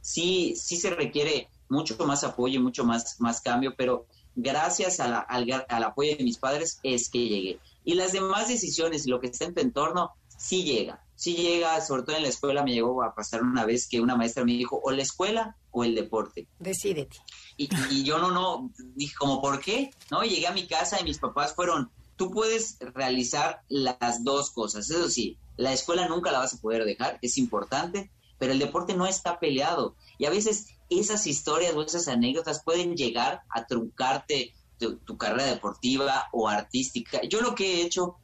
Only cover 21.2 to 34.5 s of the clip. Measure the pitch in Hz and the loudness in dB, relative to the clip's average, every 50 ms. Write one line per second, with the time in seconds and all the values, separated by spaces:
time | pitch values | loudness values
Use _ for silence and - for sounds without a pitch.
21.2 | - 123 - 143 151 147 - - 175 175 170 151 131 - _ - - - - - | -4 -4 0 0 -2 0 0 0 2 2 2 0 0 -4 _ -20 -20 -20 -4 -4
22.2 | 190 180 190 208 220 220 226 226 226 - - - 127 123 123 131 135 127 127 127 | -4 -2 0 0 2 2 2 0 -2 -4 -8 -12 -14 -12 -4 -4 0 0 2 2
23.2 | 123 123 - 147 147 160 - - _ _ 131 143 135 127 127 - 123 120 120 117 | 0 0 0 0 0 0 -2 -6 _ _ -2 0 0 0 -2 0 -2 -2 -2 0
24.2 | 117 135 139 143 135 - - 120 110 104 104 107 104 - 160 170 170 - - 123 | 0 0 2 2 0 -2 -2 -4 -2 -2 -2 -6 -4 -2 -2 0 0 0 0 -2
25.2 | 107 98 - - - - - - 120 135 131 131 - - 170 185 180 - 165 180 | -2 -4 -6 -10 -20 -18 -4 -2 0 0 0 0 0 0 0 0 2 0 0 0
26.2 | 175 180 147 131 131 127 - 113 - 110 113 113 113 104 101 - 127 147 - - | 0 2 2 2 0 0 -4 -4 -2 0 0 2 0 0 -2 -2 -4 -4 -4 -4
27.2 | - 117 - 135 127 113 - 101 - - 131 143 160 175 175 202 196 - - _ | -4 -2 0 0 0 2 0 -2 -2 -2 -2 -2 -2 -2 -4 -6 -8 -8 -18 _
28.2 | _ - - - 131 127 135 135 143 - - 175 175 180 196 180 185 190 185 - | _ -20 -8 -4 -2 0 2 2 2 2 0 -2 -2 0 0 0 0 0 0 -2
29.2 | - 175 175 - - 156 135 131 143 160 175 156 117 104 - - - - - - | -2 -4 -2 0 0 0 2 2 2 0 0 0 -2 -2 -4 -10 -20 -20 -6 -2
30.2 | 139 147 170 208 214 220 208 208 - - - _ _ - 175 185 208 196 214 208 | 0 2 2 2 2 2 0 -2 -4 -10 -20 _ _ 0 2 2 2 2 0 -2
31.2 | - 156 139 - - 156 151 165 175 175 160 151 156 156 165 175 170 143 123 120 | -2 -2 -2 -2 -2 0 0 2 2 2 0 0 -2 -2 -2 -2 -2 0 2 2
32.2 | 120 123 135 165 165 160 147 - - - 165 175 180 175 170 - 131 117 113 120 | 2 2 2 0 -2 -2 -6 -4 0 0 2 2 2 0 0 0 -2 0 0 0
33.2 | 123 139 - - - - - 117 - - 127 117 113 113 - - 131 131 147 143 | 0 0 -2 -4 -8 -6 -6 -6 -4 -2 -2 -2 -2 -4 -4 -2 0 0 0 -2
34.2 | - - 151 135 120 - | -2 -2 -2 -2 -2 -4